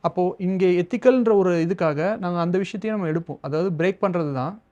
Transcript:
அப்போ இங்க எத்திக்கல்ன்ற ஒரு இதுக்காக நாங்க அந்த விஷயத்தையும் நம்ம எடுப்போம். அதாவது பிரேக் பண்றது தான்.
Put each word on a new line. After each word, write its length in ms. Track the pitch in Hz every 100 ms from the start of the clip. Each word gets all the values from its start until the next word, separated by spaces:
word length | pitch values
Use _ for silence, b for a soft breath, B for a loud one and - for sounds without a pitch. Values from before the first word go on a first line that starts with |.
அப்போ 340 | 170 175 180 -
இங்க 280 | 185 190 185
எத்திக்கல்ன்ற 640 | 175 175 240 254 254 226
ஒரு 340 | 208 185 175 165
இதுக்காக 500 | 185 160 143 165 220
நாங்க 220 | 185 175
அந்த 180 | 170 180
விஷயத்தையும் 420 | 190 208 214 214
நம்ம 180 | 175 160
எடுப்போம். 200 | 165 147
அதாவது 300 | - 151 185
பிரேக் 340 | 160 180 196
பண்றது 280 | 202 175 151
தான். 280 | 135 131 208 _